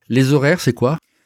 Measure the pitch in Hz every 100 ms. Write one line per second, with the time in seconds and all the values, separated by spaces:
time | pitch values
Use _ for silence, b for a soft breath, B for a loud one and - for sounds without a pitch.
0 | - 123 131 147 143 175 131 - 123 160
1 | _ _